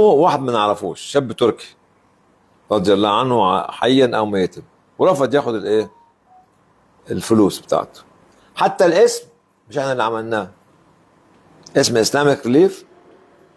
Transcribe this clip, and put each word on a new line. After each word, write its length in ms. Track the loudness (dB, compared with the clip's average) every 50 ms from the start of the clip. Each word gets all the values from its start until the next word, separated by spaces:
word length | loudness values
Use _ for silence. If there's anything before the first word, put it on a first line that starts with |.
واحد 400 | 4 4 4 4 4 2 2 0
ما 120 | -2 -2 -2
نعرفوش، 480 | 0 0 0 -2 -2 -6 -8 -10 -12
شاب 320 | -10 -4 -2 -2 -2 -2 -2
تركي، 440 | 0 0 0 0 -2 -8 -20 -20 _ _ _ _ _ _ _ _ _ _ _ _ _ _ _ _ _ _ -4 -4
رضي 200 | -2 0 0 0
الله 160 | 2 2 0
عنه، 380 | 0 0 0 0 0 0 0
ع-، 240 | 0 0 -2 -4 -6
حياً 460 | -8 -4 -2 0 2 2 2 2 0
أو 100 | -2 -4
ميتاً، 360 | -2 -2 -2 -4 -4 -6 -10 -20 _ _ _ _ _ _ -2
ورفض 360 | 0 0 0 0 0 0 0
ياخد 200 | -2 -2 -2 -4
الإيه؟ 360 | -4 -2 -2 0 0 -2 -2 -8 _ _ _ _ _ _ _ _ -20 _ _ _ _ _ _ _ _ _ _ _ _ _ -10
الفلوس 500 | -8 -6 -2 0 2 4 4 2 0 -4
بتاعته. 400 | -6 -4 -4 -4 -4 -6 -12 -20 -20 _ _ _ _ _ _ _ _ _ _
حتى 320 | -4 -4 -2 0 2 2
الاسم 400 | 2 4 4 4 2 2 -2 -10 -16 _ _ _ _ _ _ _ -10
مش 80 | -8 -6
احنا 140 | -4 -2 -2
اللي 100 | -2 -2
عملناه، 480 | -2 -2 -4 -4 -4 -4 -4 -4 -6 -10 _ _ _ _ _ _ _ _ _ _ _ _ _ _ _ _ _ _ _ _ _ -20 -4 -2
اسم 200 | 0 0 2 2
إسلامك 500 | 0 0 2 0 0 2 2 0 0 0
ريليف 380 | 2 4 4 4 4 2 -4 -16 _ _ _ _ _ -20 _ _ _ _ _ _ _ _